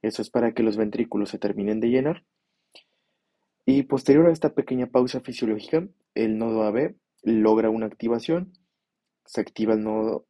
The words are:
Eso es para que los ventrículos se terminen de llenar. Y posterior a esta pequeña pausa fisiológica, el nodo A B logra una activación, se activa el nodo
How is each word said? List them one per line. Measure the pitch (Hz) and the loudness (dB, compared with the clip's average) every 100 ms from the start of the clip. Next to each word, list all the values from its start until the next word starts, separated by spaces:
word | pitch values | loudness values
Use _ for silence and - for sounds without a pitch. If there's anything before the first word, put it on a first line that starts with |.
Eso | 110 107 | -4 -4
es | 107 | -4
para | 123 117 | 0 0
que | 117 | 0
los | 113 107 | -2 0
ventrículos | 107 104 117 104 101 | -4 -2 -4 -2 -4
se | 101 | -4
terminen | 101 104 101 110 | -6 -4 -4 -2
de | 117 | 0
llenar. | 127 139 175 _ _ _ _ _ - _ _ _ _ _ _ _ _ - | 0 0 -4 _ _ _ _ _ -20 _ _ _ _ _ _ _ _ 0
Y | 135 | 0
posterior | 135 135 - 143 170 | 2 -2 4 6 6
a | |
esta | 160 151 | 4 0
pequeña | - - 127 123 | -2 -4 -4 0
pausa | 127 123 131 | 0 0 -2
fisiológica, | 127 120 110 107 - 160 185 _ _ | -8 -6 -2 -2 -2 -4 -4 _ _
el | - 113 110 | -4 -2 0
nodo | 113 113 | -2 0
A | 107 | 0
B | 110 156 - _ _ | 0 -2 -6 _ _
logra | - 113 107 110 110 | 0 4 4 4 2
una | 113 | 0
activación, | 110 - 113 117 - 165 185 _ _ _ _ _ _ _ _ | -4 -6 -2 -2 -2 -4 -4 _ _ _ _ _ _ _ _
se | - | -6
activa | 107 - 107 | -6 -4 0
el | 110 | 0
nodo | 107 107 110 92 _ | 0 -2 -2 -4 _